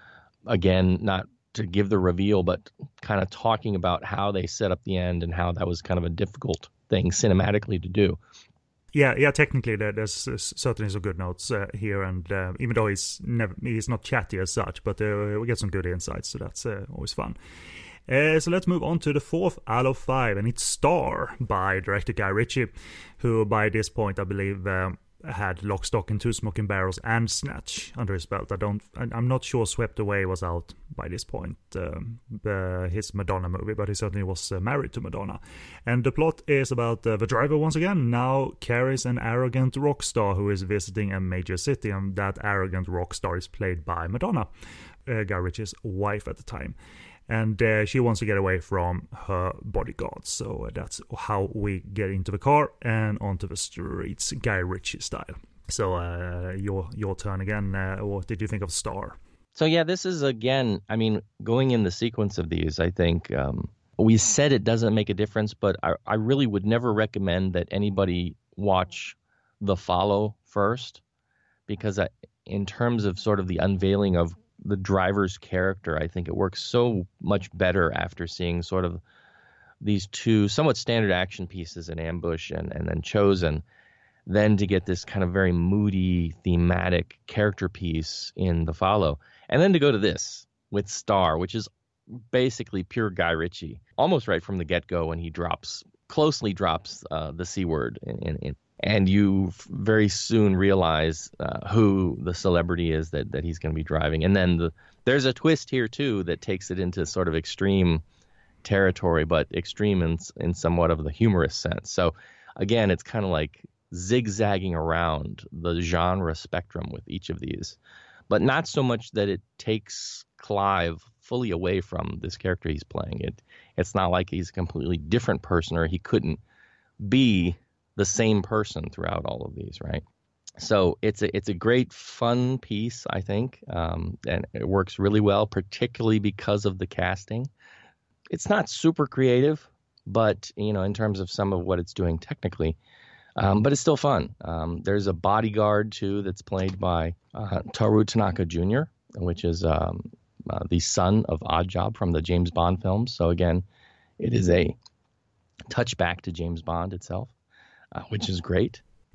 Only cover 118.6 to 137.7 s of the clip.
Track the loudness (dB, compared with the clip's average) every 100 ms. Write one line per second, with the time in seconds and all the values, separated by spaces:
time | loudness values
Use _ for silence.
118.6 | 0 0 0 0 -2 -2 0 -2 -8 -10
119.6 | -4 -4 -4 -14 -12 -16 -20 _ -4 0
120.6 | 2 2 0 -4 -12 _ _ -4 -2 0
121.6 | 0 0 -2 -6 -6 -6 -10 -4 -2 -2
122.6 | -2 -4 -6 -8 -6 -6 -8 -8 _ -20
123.6 | _ -4 -2 0 2 2 0 -4 -6 -6
124.6 | -6 -4 -2 -4 0 0 2 -2 2 0
125.6 | 2 0 0 -2 0 0 0 -4 _ _
126.6 | _ _ _ -12 2 4 6 6 2 -2
127.6 | _ _ _ -2 0 2 4 4 2 -2
128.6 | -2 -6 -8 -6 -4 -2 -4 -6 -8 -10
129.6 | -12 -10 -6 -6 -6 _ _ _ -20 -14
130.6 | 2 4 4 2 -2 0 -2 -2 -4 0
131.6 | 4 4 2 -6 -20 -2 0 2 2 -2
132.6 | -4 -4 -4 -6 -6 -6 -2 -2 -2 -8
133.6 | -8 -4 -2 -2 -6 -6 -4 -2 -4 -6
134.6 | 0 0 0 0 2 4 4 4 2 -2
135.6 | -6 -4 -4 0 2 2 2 -2 -2 0
136.6 | 0 -4 -6 -2 -2 -4 -6 -8 -8 -12
137.6 | _